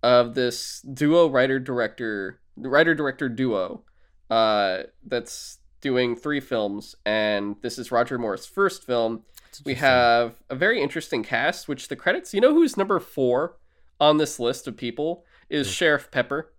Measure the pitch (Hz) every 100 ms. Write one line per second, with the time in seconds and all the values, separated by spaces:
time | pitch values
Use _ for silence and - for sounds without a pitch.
0 | 120 123 120 117 123 120 - - 131 135
1 | 147 170 165 135 131 135 127 123 110 -
2 | 117 104 95 - _ - 131 139 165 156
3 | 147 131 135 113 131 104 90 - _ _
4 | _ _ _ 113 110 107 98 92 - _
5 | - 123 117 - - - _ _ 143 127
6 | 123 120 151 147 131 120 104 101 104 -
7 | - 107 107 104 101 104 123 117 117 117
8 | 123 127 117 95 - - 196 - - 123
9 | 113 113 _ - _ - - 127 143 127
10 | 120 117 117 - _ 131 185 233 143 160
11 | - 135 104 117 143 185 - 139 - -
12 | - 214 - 202 247 311 330 - 196 190
13 | - - 131 123 160 - _ _ - _
14 | 147 151 151 - 120 131 - 110 120 120
15 | 151 175 _ _ _ 151 120 92 170 143
16 | - 139 123 139 156